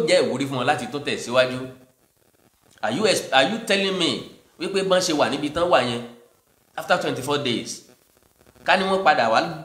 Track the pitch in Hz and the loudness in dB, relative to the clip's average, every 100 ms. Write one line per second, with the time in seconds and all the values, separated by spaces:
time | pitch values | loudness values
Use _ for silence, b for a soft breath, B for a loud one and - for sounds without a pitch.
0 | - - 170 123 139 131 123 127 117 139 | 4 2 2 -2 -4 -2 0 0 -4 -6
1 | 139 110 - 127 127 127 131 - - _ | -6 -6 0 2 2 0 -10 -14 -20 _
2 | _ _ _ _ _ _ _ _ 107 127 | _ _ _ _ _ _ _ _ -4 0
3 | 208 170 - 131 143 226 - 196 196 185 | 0 0 2 2 4 0 -2 0 0 0
4 | 160 101 - - _ - 175 190 190 185 | -2 -2 -8 -18 _ -10 -6 -2 2 2
5 | 180 151 120 139 147 170 175 160 120 120 | 2 2 2 0 -4 -2 2 2 2 -4
6 | - - _ _ _ _ _ - - 180 | -8 -16 _ _ _ _ _ -12 -2 0
7 | 175 127 131 143 123 107 - - - _ | 0 -4 -2 -2 -2 -4 -6 -12 -16 _
8 | _ _ _ _ _ _ - - 190 190 | _ _ _ _ _ _ 0 2 2 2
9 | 185 - 117 113 170 156 | 2 2 4 2 0 -6